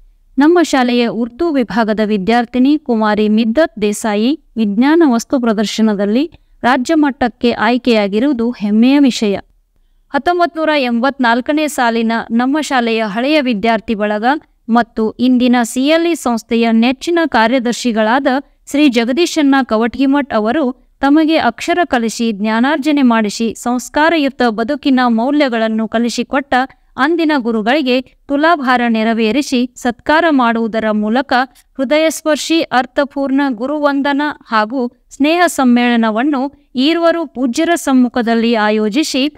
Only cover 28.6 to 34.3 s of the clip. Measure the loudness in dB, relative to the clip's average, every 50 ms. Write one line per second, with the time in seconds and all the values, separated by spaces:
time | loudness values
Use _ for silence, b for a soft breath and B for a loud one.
28.6 | 0 0 0 0 0 0 0 0 0 0 0 0 0 0 0 0 -2 0 -2 -2
29.6 | -2 -4 _ -6 -4 -4 -4 -4 _ 0 2 2 2 2 2 2 2 0 0 -2
30.6 | -2 -4 -4 -2 -2 -2 -2 -2 -2 -2 -2 -2 -2 0 0 -2 -2 -4 b b
31.6 | b _ _ -6 -2 0 0 2 2 0 -2 -2 -2 -2 -2 -2 -2 0 0 0
32.6 | 0 0 -2 -2 -2 -2 _ -2 -2 -2 -4 -4 -4 -2 0 0 0 -2 -2 -4
33.6 | -6 -6 -4 -2 -2 0 0 0 0 0 0 -2 -2 -4